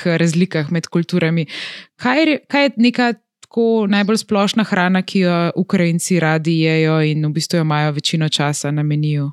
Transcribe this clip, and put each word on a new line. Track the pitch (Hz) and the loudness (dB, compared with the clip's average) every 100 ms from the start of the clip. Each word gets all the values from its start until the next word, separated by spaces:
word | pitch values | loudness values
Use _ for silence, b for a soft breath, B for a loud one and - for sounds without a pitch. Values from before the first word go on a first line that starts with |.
| 180 165 | -2 0
razlikah | 170 165 185 160 147 | 2 2 0 -2 -4
med | 170 - | -4 -2
kulturami. | 170 170 180 165 165 156 B B B B | -4 -2 0 0 -2 -4 B B B B
Kaj | _ 247 269 | _ -2 0
re-, | 311 294 | 2 0
kaj | - 285 | -2 0
je | 285 - | 0 2
neka | 240 240 240 233 _ _ | 0 2 -2 -2 _ _
tako | - - 226 226 202 | -8 -2 0 2 2
najbolj | 202 202 220 | 0 2 0
splošna | - 202 202 - 208 | 0 0 0 0 0
hrana, | 202 180 185 | 0 2 0
ki | 185 202 | 0 0
jo | 180 170 170 | 2 2 0
Ukrajinci | - 190 196 170 170 - 180 | -2 -2 0 2 0 0 0
radi | 160 160 156 165 | 2 0 0 0
jejo | 160 160 156 156 | 2 2 2 2
in | 156 151 | 0 0
v | 151 | -2
bistvu | 151 - 175 | -4 -2 0
jo | |
imajo | 156 151 151 | 0 0 0
večino | 147 - 165 156 | -2 -2 -2 -2
časa | - 143 147 143 | 0 -2 -2 -4
na | 147 | -2
meniju? | 147 151 151 147 143 | 0 0 0 -2 -4